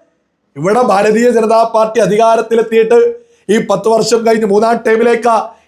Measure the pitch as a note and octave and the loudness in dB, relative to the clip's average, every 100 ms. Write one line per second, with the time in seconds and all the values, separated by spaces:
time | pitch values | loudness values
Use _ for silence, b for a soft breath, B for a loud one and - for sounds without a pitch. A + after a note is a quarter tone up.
0 | _ _ _ _ _ - E3 A3+ A#3+ G3 | _ _ _ _ _ -6 -2 0 0 0
1 | G#3+ G#3+ A#3+ A3+ A3 A3+ A3+ A3+ A3 A#3 | 0 2 0 0 0 0 0 0 0 0
2 | G3 G#3 A3+ A3+ A#3 A#3 A3 A3+ A3 A#3+ | 0 2 2 0 0 -2 0 0 2 2
3 | A#3 - b b - G#3+ F3+ G3 G#3+ A3+ | 2 -2 b b -2 -2 0 -2 0 0
4 | G#3+ A#3 A3+ A3+ A3 G3+ A3+ A#3 A#3 A3 | 0 0 0 0 0 0 0 -2 0 0
5 | A#3+ A#3 A#3 A3 - B | 0 0 0 -2 -4 B